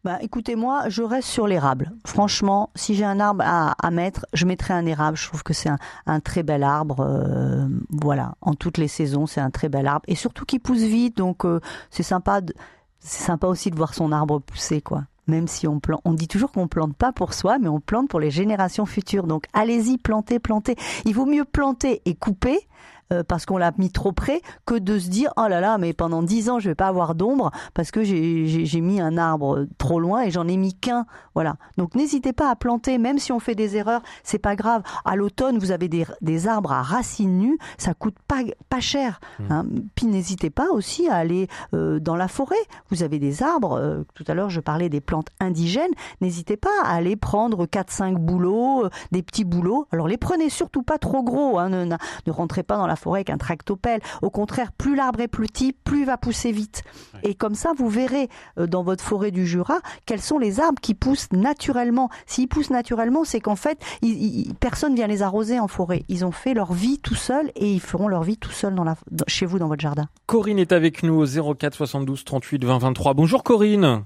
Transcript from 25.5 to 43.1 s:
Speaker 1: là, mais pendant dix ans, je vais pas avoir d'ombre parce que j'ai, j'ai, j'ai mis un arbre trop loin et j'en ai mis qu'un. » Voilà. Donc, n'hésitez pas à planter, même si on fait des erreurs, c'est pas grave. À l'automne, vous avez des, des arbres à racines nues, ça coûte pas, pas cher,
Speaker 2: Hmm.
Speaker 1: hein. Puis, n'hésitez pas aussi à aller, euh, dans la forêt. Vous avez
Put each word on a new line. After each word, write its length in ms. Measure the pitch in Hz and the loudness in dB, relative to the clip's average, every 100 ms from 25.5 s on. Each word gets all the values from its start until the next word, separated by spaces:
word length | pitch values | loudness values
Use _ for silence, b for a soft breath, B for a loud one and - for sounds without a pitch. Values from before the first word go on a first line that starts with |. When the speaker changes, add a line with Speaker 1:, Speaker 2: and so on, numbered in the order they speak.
| 175 | 2
Speaker 1:
là, 160 | 196 220 | 2 2
mais 140 | 170 | 0
pendant 300 | 160 170 165 | 0 0 2
dix 260 | 170 226 220 | 2 2 2
ans, 100 | 247 | 0
je 100 | 196 | 0
vais 60 | |
pas 120 | 151 190 | 0 2
avoir 260 | 185 165 | 2 0
d'ombre 360 | 165 202 269 175 B B | 2 2 2 0 B B
parce 160 | - 165 | -4 -2
que 120 | 220 | 0
j'ai, 440 | 214 175 165 165 160 | 2 2 2 2 2
j'ai, 180 | 160 | 2
j'ai 160 | 160 165 | 2 2
mis 180 | 170 202 | 2 2
un 180 | 160 165 | 2 2
arbre 480 | 165 156 139 139 143 - | 2 2 0 0 -2 -2
trop 220 | 131 170 | 0 2
loin 220 | 170 220 | 2 2
et 80 | 226 | 0
j'en 140 | 170 170 | 0 0
ai 100 | 185 | 2
mis 160 | 190 | 0
qu'un. » 320 | 185 254 240 233 B B | -2 -2 -2 -4 B B
Voilà. 220 | 165 160 - b - | -2 -2 -4 b -4
Donc, 160 | 175 | -2
n'hésitez 380 | 240 294 285 262 | 0 0 0 -2
pas 160 | 240 294 | 2 0
à 60 | |
planter, 420 | 240 240 233 269 254 | 2 0 0 0 0
même 220 | 233 285 | 2 0
si 120 | - | 0
on 80 | 240 | -2
fait 140 | 233 | -2
des 220 | 214 214 208 | -2 0 0
erreurs, 240 | 208 233 B B | 0 -2 B B
c'est 160 | - 208 | -4 -2
pas 160 | 208 202 | 0 0
grave. 240 | 214 233 - B | 2 0 0 B
À 100 | - | -2
l'automne, 420 | 190 202 - 262 233 | 0 -2 0 0 0
vous 140 | 185 | 0
avez 160 | 175 175 | -2 0
des, 160 | 165 165 - | -2 -2 -4
des 260 | 160 165 196 | -2 0 0
arbres 240 | 220 170 | 0 0
à 80 | 131 | -2
racines 560 | 131 226 233 - 190 185 | 0 -2 -2 0 2 4
nues, 200 | 220 311 B B | 2 0 B B
ça 160 | - | -4
coûte 220 | 165 220 - - | -2 -4 -6 -4
pas, 140 | 277 240 - - | -2 -2 -8 -6
pas 100 | 254 | -4
cher, 400 | 247 285 254 175 B B | -2 -2 -2 -4 B B
Speaker 2:
Hmm. 120 | 101 | -2
Speaker 1:
hein. 140 | 156 - - 214 | -2 0 -4 -6
Puis, 120 | - 233 | -2 0
n'hésitez 420 | 196 175 185 160 | 0 -2 -4 -2
pas 180 | - 330 | 0 0
aussi 360 | 269 - - 339 | 0 -2 0 2
à 80 | |
aller, 320 | 185 165 180 185 B B | 2 2 0 -2 B B
euh, 260 | 165 160 156 | -2 0 -2
dans 160 | 156 | -2
la 120 | 165 185 | -2 -2
forêt. 280 | - 269 403 440 B _ | -2 0 0 -2 B _
Vous 140 | 175 | -2
avez 160 | 160 | 0